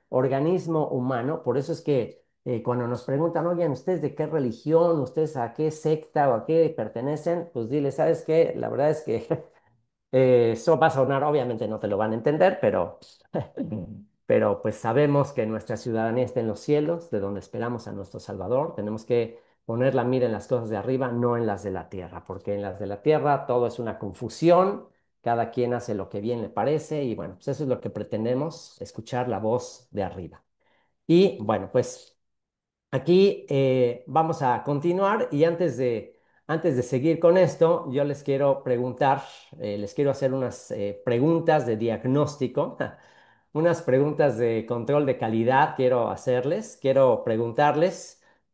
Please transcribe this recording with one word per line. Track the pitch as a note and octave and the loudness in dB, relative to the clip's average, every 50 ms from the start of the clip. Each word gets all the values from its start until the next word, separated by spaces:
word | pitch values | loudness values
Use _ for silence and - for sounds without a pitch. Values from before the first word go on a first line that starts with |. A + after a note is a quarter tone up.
| _ - | _ -2
organismo | B2 B2+ C3 C3 C3+ C3+ D3 E3 F#3 F3+ E3+ E3 D#3+ D#3 D3 - | 0 0 2 2 0 0 0 0 0 0 -2 0 0 0 0 0
humano. | - B2+ B2 C3 C3 A#2 A#2+ C#3 D#3+ - | -2 -2 -2 -2 -2 -2 -2 -4 -4 -4
Por | - B2+ A#2+ C#3+ | -2 -2 -2 -2
eso | C3 E3 | -2 -4
es | D#3+ - | -6 -4
que, | - D#3 C#3+ B2+ G#2 - - _ _ _ _ _ - | -2 0 0 0 0 -4 -8 _ _ _ _ _ -6
eh, | B2+ B2 A2 | -6 -4 -4
cuando | - B2 A#2+ B2 A#2+ A#2+ | -2 -2 -2 -2 -2 -4
nos | B2 A#2 - | -4 -6 -4
preguntan: | - C3+ C#3+ E3 E3 E3 D#3+ D#3+ | -4 -2 0 0 0 0 -2 -2
"Oigan, | F3 F3 E3+ E3+ D#3 | -2 -2 0 -2 -2
¿ustedes | C3 - - F#3 F#3 D#3 | -2 -4 -2 -4 -2 -2
de | D3 C3+ - | -2 -6 -4
qué | - D#3 | -4 -6
religión? | D3+ D#3 D3+ C3 A#2 A2+ - - D3 D#3+ E3 F3 E3+ E3 D3 | -2 -2 -2 -2 -2 -4 -6 -2 2 4 4 4 4 2 0
¿Ustedes | B2+ - - D#3+ D#3 D3 C#3+ | -2 -4 -2 -2 -2 -2 -2
a | C3 A#2 A2+ - | -4 -6 -4 -4
qué | - D#3 D#3 | -2 -2 -2
secta | D#3 - - D#3 D#3 D#3 - - - D3+ C#3+ C3+ | -2 -2 0 0 0 0 -4 -4 0 2 4 4
o | A#2+ | 2
a | A2 - | 2 0
qué | - D#3+ E3 D#3+ D3+ - | 2 4 4 4 4 2
pertenecen?". | - G#2+ G#2+ - A#2 B2+ C#3+ D3+ C#3+ - E3+ E3+ F3 E3+ - | -4 -6 -6 -6 -6 -4 -4 -4 -2 -2 -2 -2 -2 -4 -6
Pues | - A#2+ A2+ G#2+ | -6 -6 -4 -2
dile: | C#3 D3+ C#3 C3+ | -2 0 0 -2
"¿Sabes | C#3 E3 D3+ D#3+ E3 E3 - | 0 0 2 2 0 0 0
qué? | - D#3 E3 E3 - - | 2 4 4 4 4 2
La | - A#2 A2+ | -4 -4 -4
verdad | A2+ B2 C#3+ D#3 | -2 0 2 0
es | D#3 D#3 | 0 -2
que", | - - A2+ A2+ - - | -2 -4 -4 -4 -2 -4
<laughs> | - - - - _ _ _ _ _ _ _ _ _ _ _ - | -6 -6 -6 -16 _ _ _ _ _ _ _ _ _ _ _ 0
eh, | - C3 C3 B2+ B2+ A#2+ A#2 A2+ A2 | 2 4 6 6 6 6 6 4 2
eso | A2 - E3+ D#3+ D3+ | 0 2 2 4 4
va | D#3+ D#3 | 4 2
a | |
sonar, | B2 C3+ C3 C3+ C#3 C3+ C#3+ | 4 2 2 2 2 0 0
obviamente | D3+ D3 C#3+ A#2+ B2 A2+ A2 A#2 G#2 | 0 0 0 0 -2 -4 -4 -4 -4
no | A2 G#2 | -4 -4
te | - G2 | -2 -2
lo | G2+ G2 | 0 0
van | G#2+ A2 | 0 0
a | A2+ | -2
entender, | A#2 - D3+ D3 D#3 F3+ F#3+ F#3 - | 0 0 0 2 4 4 4 4 2
pero, | - G#2 F2+ F#2 E2+ E2 - - - - - _ _ _ | 0 2 2 2 -2 -2 -6 -16 -20 -20 -20 _ _ _
<laughs> | - E3 - - - - B3 - A2 G#2 E2+ G2+ G#2 - - _ _ _ _ | -8 -8 -8 -8 -10 -10 -8 -8 -8 -8 -10 -12 -14 -18 -20 _ _ _ _
pero | - A#2 A2 G#2+ G#2 G2+ - | 2 2 4 4 2 0 0
pues | - A2 G#2 | -2 -4 -4
sabemos | - - A2+ A#2 C#3+ D3 C#3+ C#3+ C#3+ C#3 C#3+ | -2 -2 0 2 4 4 4 4 2 0 0
que | - B2+ A2 | -2 -4 -4
nuestra | A2 A2 G#2+ - - A2+ | -2 -4 -6 -6 -6 -8
ciudadanía | G#2+ - B2+ A2+ A2+ A2+ A2+ A2+ B2+ B2 | -6 -4 -4 -2 0 0 0 0 0 -2
está | G#2+ - B2+ | -2 -2 -4
en | A2+ A2 | -2 -2
los | G2+ - | -4 -6
cielos, | - D3+ D3 D3+ D3+ D#3+ E3+ E3+ E3+ - | -2 0 0 0 2 -2 -4 -4 -6 -6
de | A2+ G2+ | -4 -4
donde | F#2+ G2 G2+ F#2+ | -4 -4 -6 -8
esperamos | - - - A#2+ A#2 A#2+ B2 A2+ - G#2 | -10 -10 -8 -8 -6 -6 -6 -8 -10 -12
a | |
nuestro | G#2 G2 F#2+ - - - | -12 -12 -14 -14 -14 -16
Salvador. | - - G2 F#2+ F#2 A2+ B2 C3+ D#3 - - | -12 -12 -10 -8 -4 -2 0 0 -2 -2 -6
Tenemos | A2 G#2 G#2+ A2 A2+ - | -8 -6 -6 -6 -8 -4
que | - B2 A#2+ A2+ A#2 - - _ _ _ _ - | -2 0 0 0 -2 -8 -18 _ _ _ _ -10
poner | - A2+ A#2+ B2+ C3+ B2+ | -6 -2 0 0 2 2
la | B2+ A#2 | 2 0
mira | B2 C3 B2+ B2 | 0 0 0 0
en | A2+ | 0
las | G#2+ G#2 - - | -2 -4 -4 -2
cosas | C3 A#2+ A2+ G#2+ | -4 -2 -2 -4
de | A2 | -6
arriba, | G2 G2+ B2+ C3 B2+ C3 B2 | -4 -2 -2 -2 -2 -2 -4
no | A#2+ A#2+ A#2+ A#2+ A#2+ | -2 -2 0 0 0
en | A#2 A#2 | 0 0
las | G#2+ G2+ F#2 | -2 -4 -4
de | G2 G2 | -6 -6
la | F#2 F2+ - - | -8 -8 -10 -10
tierra, | G2+ F#2 F2+ - - E2+ - | -12 -12 -12 -12 -14 -16 -12
porque | - F#2 F#2+ - G2+ G2+ | -12 -12 -10 -6 -6 -6
en | G2+ | -4
las | G2+ G2 F#2 - | -6 -8 -8 -8
de | G2+ | -8
la | G2 G2+ - | -8 -8 -2
tierra | - D3 D#3 C#3+ C3 D3 C#3 C3+ - | 2 2 2 2 4 2 0 0 0
todo | - A#2+ B2 A#2+ | -2 0 0 0
es | A2 - - | -2 -4 -6
una | A#2 A2 - - | -8 -8 -8 -8
confusión, | A2 G2+ F#2 - A#2+ A2 - - D#3+ E3+ F3 F3+ F#3 G3 G3+ - - _ _ _ _ _ _ _ | -10 -12 -10 -10 -10 -10 -6 0 4 6 6 6 4 2 -2 -6 -12 _ _ _ _ _ _ _
cada | - A#2+ A#2 A#2 A2 - | -4 -2 0 0 -2 -4
quien | - B2+ A#2+ A#2+ B2 | -2 -2 -2 0 -2
hace | A#2 - - G#2 | -4 -4 -6 -6
lo | G2 F#2 - | -6 -6 -8
que | - G2+ | -8 -6
bien | G#2 A#2 A#2+ A#2 | -4 -4 -4 -4
le | G#2+ - | -6 -6
parece, | - G2+ A2 C#3 D#3 D3+ D#3 - D#3 D3 C#3 | -2 -2 0 0 0 -2 -2 -4 -6 -4 -4
y | A#2+ G#2+ | -4 -4
bueno, | - E2 E2+ F#2+ | -6 -8 -12 -12
pues | - - C#3+ | -10 -8 -8
eso | C3+ - D3+ | -6 -4 -2
es | C3 | -2
lo | B2 - | -2 -4
que | - G#2 | -4 -8
pretendemos, | - G#2 G#2 - A#2 G#2+ A2 A#2 B2+ C3 D3+ E3 D#3 - - - - - | -8 -8 -8 -6 -4 -4 -2 -2 -2 -2 -4 -6 -8 -12 -18 -20 -18 -16
escuchar | G2 - - - A2+ - C3 B2 B2 B2 | -16 -14 -14 -14 -10 -6 -4 -4 -2 -2
la | G#2 F#2+ | -4 -2
voz | A2 A2 A#2+ A#2 - - - - _ _ | -2 -2 -2 -2 -4 -8 -16 -20 _ _
de | - G2+ | -6 -6
arriba. | F#2+ F2+ E2+ F#2 F2 D#2+ - _ _ _ _ _ _ _ _ _ _ _ _ _ - | -6 -6 -6 -10 -14 -14 -16 _ _ _ _ _ _ _ _ _ _ _ _ _ 0
Y | - E3 F3 G3 F#3 - - | 4 6 6 6 4 2 -2
bueno, | G#2 G#2+ G#2+ F#2+ F#2+ - | -2 0 0 0 -2 0
pues | - B2 B2 - - - - - _ _ _ _ _ _ _ _ _ _ _ _ _ _ _ - | 0 0 0 0 -6 -14 -18 -20 _ _ _ _ _ _ _ _ _ _ _ _ _ _ _ -6
aquí, | - C3 - E3 F3+ F#3+ G3 G3+ - - - - | -6 -2 2 4 6 6 6 6 2 0 -4 -2
eh, | C#3+ C3+ C3+ C3 C3 B2+ B2 A#2+ A#2+ B2 - | 0 2 4 4 4 4 4 2 0 -4 -8
vamos | - C3 D#3+ D#3+ D#3+ D#3 - | -2 0 0 2 2 0 0
a | C#3 B2 A#2+ G#2+ - | 0 0 0 0 -2
continuar, | C#3 D3 C#3+ D3+ F3 F3 F#3+ G3 G3 G#3+ A3 - - | -4 -4 0 0 0 0 2 2 2 2 0 -2 -2
y | D3 C#3+ D#3+ | 2 2 2
antes | E3+ E3 E3+ F3+ D#3 A2+ | 2 2 0 -2 -2 0
de, | B2 C3 B2 A#2 G#2+ - - _ _ _ _ _ _ - | 0 -2 -2 -2 -4 -6 -12 _ _ _ _ _ _ -6
antes | - D#3+ D#3+ F3+ E3+ C3 | -4 -4 -2 0 0 0
de | B2+ | 0
seguir | A#2+ - C#3 B2 C#3 E3 D#3 E3 | -2 -2 -2 0 2 2 2 4
con | F3 E3+ F3 F#3 | 4 6 6 6
esto, | F3+ F3 - - E3 E3 F3 - - C3+ | 4 4 4 2 4 4 4 0 -2 -4
yo | B2+ C#3 C#3+ | -2 -2 -2
les | C#3+ C#3 C#3+ | -2 -4 -6
quiero | - C#3 C#3 C3+ C#3+ C#3 C3+ C3+ - | -2 -2 0 2 2 2 2 0 0
preguntar, | C3 B2 A#2+ B2 B2+ A#2+ - D3 C3+ C#3+ C#3 - - - - - - - - | -2 -2 0 -2 -4 0 2 4 4 4 2 -2 -14 -20 -20 -20 -20 -14 -8
eh, | - G#2 G2+ G#2 | -6 -6 -6 -6
les | G#2 G2+ - | -6 -6 -2
quiero | - C#3+ C#3 | 0 0 0
hacer | C3 - C3+ C3 C3 | 0 0 0 0 0
unas, | C3+ B2+ A#2 - - - - | 0 -2 -4 -6 -10 -12 -10
eh, | - A2 G2+ G2+ G2+ - - | -6 -6 -4 -6 -6 -4 -2
preguntas | B2+ A#2+ A#2+ C#3 E3 E3 E3 D#3+ E3 D#3 D3+ A#2+ | 0 2 2 4 4 2 2 4 4 4 4 2
de | A#2 A2 | 0 -2
diagnóstico, | G#2 A#2 A2+ G#2+ G#2 - C3 C3+ D3 D3 D3 - - C3 A#2 - C#3 E3 B3+ - - | 0 0 -2 -2 -2 0 0 2 2 2 0 -2 -4 -6 -2 -2 -2 -4 -4 -4 -8
<laughs> | C3 G#2+ - - _ _ _ _ _ _ _ _ _ _ | -8 -8 -8 -16 _ _ _ _ _ _ _ _ _ _
unas | - D3+ E3 F3 D#3 - | -4 2 2 2 2 2
preguntas | - - B2+ C3+ C#3+ D3+ D3+ D3+ D3+ C#3 A2 A2 | 0 2 4 4 4 2 2 2 2 2 2 2
de | A#2+ A#2 A#2 A2 A2 | 0 0 0 0 -2
control | - A#2+ A#2 A2+ B2 C#3+ D3 D3 | -4 -6 -4 -2 0 2 2 2
de | C3 B2 - | 0 0 -2
calidad | A#2 A2 A2 A2+ A2+ B2 C3 C#3 D#3 - - | -2 0 0 2 4 4 4 4 4 2 2
quiero | - B2+ B2+ B2+ A#2+ A2+ G#2 | 0 2 2 4 2 0 -2
hacerles, | F2 - - B2+ B2 B2+ B2 D3 F3+ A3 A3 - - - | -4 -4 -2 0 0 0 0 -2 -4 -4 -6 -10 -12 -4
quiero | - C3 C3 C3+ C3 B2 A2+ - - | 0 2 4 6 6 6 4 2 2
preguntarles | A#2+ A2 A2+ A#2 A#2 A2+ D3 D3 D3 C#3+ D3+ E3+ F#3+ - - - - - _ _ _ _ _ _ _ | -2 0 0 -2 -2 2 2 4 4 4 4 2 0 0 -4 -14 -18 -20 _ _ _ _ _ _ _